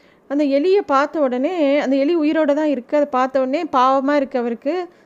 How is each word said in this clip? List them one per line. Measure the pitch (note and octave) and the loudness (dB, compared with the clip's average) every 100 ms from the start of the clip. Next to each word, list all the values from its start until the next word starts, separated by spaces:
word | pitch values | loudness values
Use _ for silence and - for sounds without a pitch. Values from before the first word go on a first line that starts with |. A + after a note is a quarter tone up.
| _ _ - | _ _ -6
அந்த | C#4+ | -2
எலியை | D4 C#4 F4 G4+ - | 0 2 2 0 2
பார்த்த | C#4 D4 E4 | 0 0 -2
உடனே, | C4+ B3 C#4+ F#4 C#4 D4 | -2 -2 -2 0 0 0
அந்த | B3 C4+ | 0 0
எலி | C#4+ F4 | 0 0
உயிரோட | D4 D#4+ D4 | 0 0 0
தான் | C#4+ D#4 | 0 0
இருக்கு, | C4 - D4 | -2 -2 -2
அதை | C#4+ | 0
பார்த்த | B3+ C4 C4+ | 0 -2 -2
உடனே | C4 D4 | -2 -2
பாவமா | E4+ C4 C4 C4+ C4+ | -2 2 2 2 0
இருக்கு | D4 C4+ B3+ | -2 -2 -4
அவருக்கு. | A#3+ A#3 C#4 F4+ F4 _ | -4 -6 -4 -4 -6 _